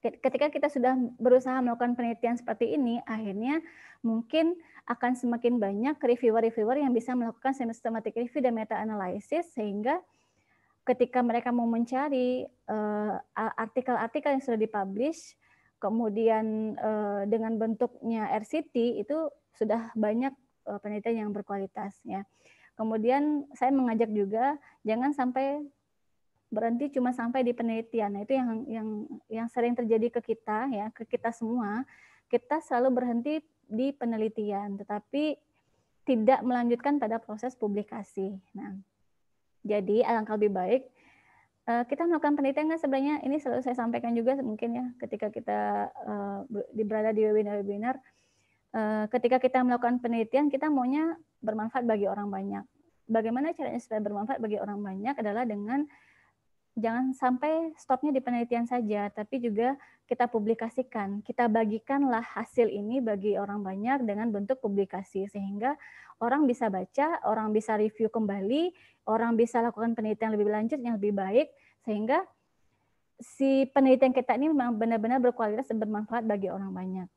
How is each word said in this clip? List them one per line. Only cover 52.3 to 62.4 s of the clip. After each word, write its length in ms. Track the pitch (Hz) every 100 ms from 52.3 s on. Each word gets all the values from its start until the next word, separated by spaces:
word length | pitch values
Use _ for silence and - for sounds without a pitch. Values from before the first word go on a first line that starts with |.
| 190 196 202 - _ _ _ -
Bagaimana 480 | 226 220 240 302
caranya 240 | 339 277 247
supaya 240 | - 214
bermanfaat 400 | 208 202 214 269
bagi 160 | 220 208
orang 240 | 208 202
banyak 320 | 202 190 220
adalah 320 | 277 214 208 247
dengan 400 | 208 208 269 294 - _ _ _ _ _ _ _ -
jangan 320 | 226 233 262
sampai 640 | 262 254 254 302 320 330
stopnya 400 | 311 - 254 302
di 80 | 262
penelitian 480 | 254 240 240 233 233
saja, 400 | 247 214 208 208
tapi 320 | - 214 269
juga 320 | 240 208 240 277 - _ _
kita 200 | 247 240
publikasikan, 960 | 233 208 226 226 - 254 226 196 202
kita 240 | - - 240
bagikanlah 760 | 220 220 214 - 277 277 226
hasil 440 | 233 -